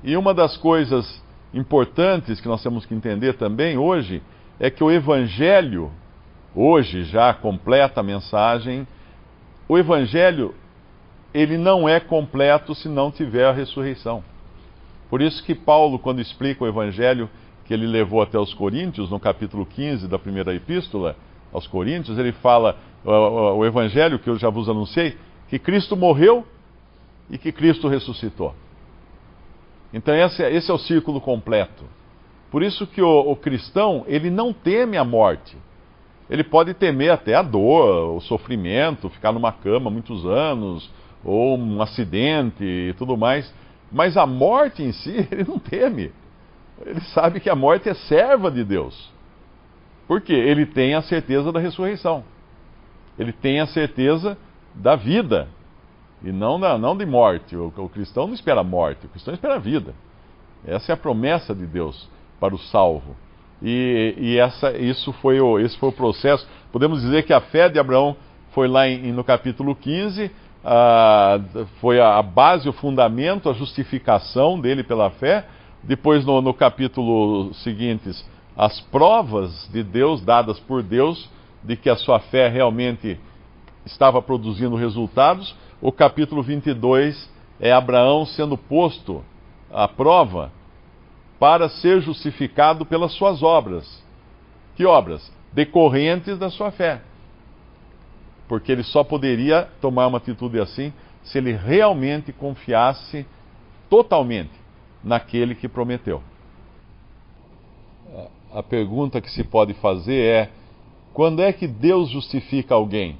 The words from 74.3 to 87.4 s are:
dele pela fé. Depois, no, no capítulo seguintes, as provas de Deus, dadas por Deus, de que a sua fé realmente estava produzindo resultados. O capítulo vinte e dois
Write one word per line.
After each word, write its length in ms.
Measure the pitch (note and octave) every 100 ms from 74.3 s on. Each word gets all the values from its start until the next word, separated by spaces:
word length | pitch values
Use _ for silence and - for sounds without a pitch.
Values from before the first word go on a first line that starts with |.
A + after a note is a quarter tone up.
| B2 C#3+ F3+
dele 240 | B2 C3+
pela 280 | A#2+ A2+ G2+
fé. 360 | - C3+ G3+ - - - -
Depois, 420 | - C3 - D3+
no, 160 | C3+ C3+
no 140 | C3
capítulo 1000 | B2 C3 - C3 C3 A#2+ A2+ G#2 G#2 G2
seguintes, 720 | - A#2+ G#2 A#2+ A2 G2 F2 - - _ -
as 240 | G#2 -
provas 880 | - C3+ E3 A3+ D#3+ G#2+ F#2+ D#2+ -
de 120 | G#2+
Deus, 400 | G#2 A2+ C#3+ D3+
dadas 360 | F#2 A#2+ A2+ G#2
por 220 | - C3
Deus, 460 | G2+ A#2 D3 E3+ - - - -
de 140 | G2+ A#2
que 140 | C#3
a 60 | A#2
sua 220 | - A#2
fé 300 | - C3 B2+
realmente 720 | A#2+ B2+ A2+ B2 A#2 A2 E2 - - - - - -
estava 380 | - - C3+ B2
produzindo 540 | - B2+ A2 G2+ B2 A#2
resultados. 800 | A#2 G#2+ G#2+ B2 C#3 F#3+ G3 - - -
O 100 | C3+
capítulo 500 | - C#3+ D3+ D3 D3+
vinte 260 | B2 D3 D3+
e 60 |
dois 560 | B2 B2 C3 D3 C#3+ - -